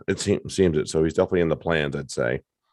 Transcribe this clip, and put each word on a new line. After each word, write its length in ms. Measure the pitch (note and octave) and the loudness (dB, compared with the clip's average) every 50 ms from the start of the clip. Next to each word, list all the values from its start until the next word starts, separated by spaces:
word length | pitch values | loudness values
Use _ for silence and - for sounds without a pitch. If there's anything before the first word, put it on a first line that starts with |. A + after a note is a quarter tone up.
| - - | -4 -4
it 120 | G2 - | -4 -2
seem-, 300 | - G2+ G2+ - - - | 0 0 0 0 -2 -4
seems 280 | - - F#2+ F2 D#2 D2+ | 0 2 2 4 4 2
it. 120 | - - | 0 0
So 140 | - D#2+ D#2+ | 0 0 0
he's 100 | E2 D#2 | 2 2
definitely 280 | F2+ F#2 - F#2 F2+ | 0 0 2 2 2
in 80 | E2+ D#2+ | 2 2
the 60 | D2+ | 0
plans, 400 | C#2 - E2+ E2 D#2+ D2 C#2+ C#2 | -2 -2 0 0 0 0 0 -4
I'd 160 | D2 C#2 - | -6 -8 -8
say. 300 | - - B1+ A#1 C2 - - _ _ _ _ _ | -4 -2 -2 -2 -2 -4 -6 _ _ _ _ _